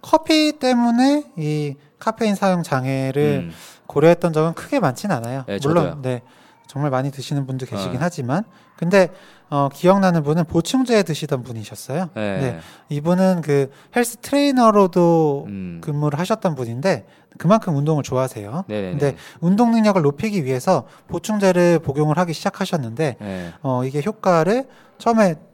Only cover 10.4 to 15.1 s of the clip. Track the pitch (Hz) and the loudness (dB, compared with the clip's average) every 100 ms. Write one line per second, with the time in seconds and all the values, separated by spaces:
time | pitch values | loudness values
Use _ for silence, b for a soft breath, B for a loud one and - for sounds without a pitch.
10.4 | 170 165 165 262 254 226 175 147 151 131 | 0 -2 0 -2 2 2 0 -4 -4 -6
11.4 | 117 113 104 107 - 143 180 - 101 98 | -6 -12 -12 -16 -8 -6 -6 -6 -4 -2
12.4 | 135 82 B B _ 147 156 180 190 180 | -4 -6 B B _ -4 0 2 2 2
13.4 | 147 143 135 B B 240 240 - - 285 | 0 0 0 B B -2 -2 -6 -2 0
14.4 | 285 262 226 208 190 180 170 | 2 4 6 6 4 4 4